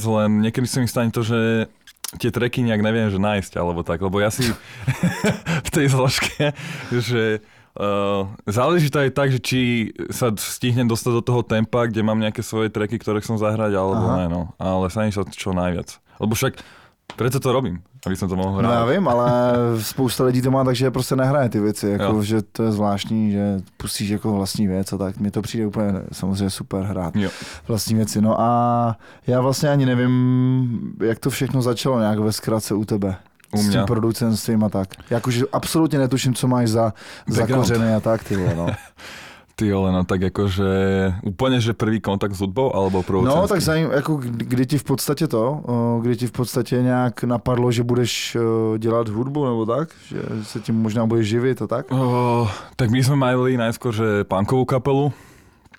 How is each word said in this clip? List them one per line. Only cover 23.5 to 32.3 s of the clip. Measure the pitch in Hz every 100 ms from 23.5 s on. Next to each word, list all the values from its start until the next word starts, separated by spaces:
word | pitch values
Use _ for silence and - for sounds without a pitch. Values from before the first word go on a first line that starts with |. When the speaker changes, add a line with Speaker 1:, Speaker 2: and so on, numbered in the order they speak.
| 98 92 -
Speaker 2:
pustíš | 104 - 101
jako | 104 110
vlastní | 98 95 - 101
věc | 92 95
a | 98
tak. | 95 98
Mně | 104
to | 110
přijde | 98 117 107
úplně | 110 101 95 50
samozřejmě | - 92 98 95
super | - - 98
hrát | 98 92 85 104
Speaker 1:
Jo. | 95 - - - -
Speaker 2:
vlastní | 107 - 110
věci. | 107 107
No | 110 104
a | 117 120 120 120 117 110 - - -
já | 127
vlastně | 127 127 151
ani | 143 127
nevím, | 123 123 127 127 127 127 131 123 113 69 -
jak | 107 110
to | 139
všechno | - 127 131
začalo | 123 117 139 123
nějak | 107 107
ve | 107